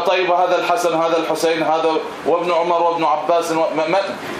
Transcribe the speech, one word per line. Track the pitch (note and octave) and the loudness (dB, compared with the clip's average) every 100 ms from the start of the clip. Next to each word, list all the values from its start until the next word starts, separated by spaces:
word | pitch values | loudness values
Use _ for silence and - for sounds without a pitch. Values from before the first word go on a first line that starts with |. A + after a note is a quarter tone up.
| E3+ | 2
طيب، | F3+ F#3 | 2 2
هذا | F3 F3+ F3 | 2 2 0
الحسن، | E3+ F3 E3+ E3 | 0 0 0 0
هذا | E3 E3 | 0 0
الحسين، | D#3+ D#3 E3 E3 | -2 0 0 0
هذا | D3+ D#3+ D#3+ D#3+ - - C3+ | 0 0 0 -2 -4 -6 -2
وابن | F3 F3 | 0 0
عمر | E3 E3+ E3+ | 0 0 2
وابن | E3+ E3 | 2 2
عباس | D#3 D3+ D#3 E3+ D#3+ | 0 0 2 0 0
و-، | D#3+ D#3 D3 | 0 0 0
ما، | D#3+ | 0
ما | F#3+ G3 - - | 0 -2 -6 -10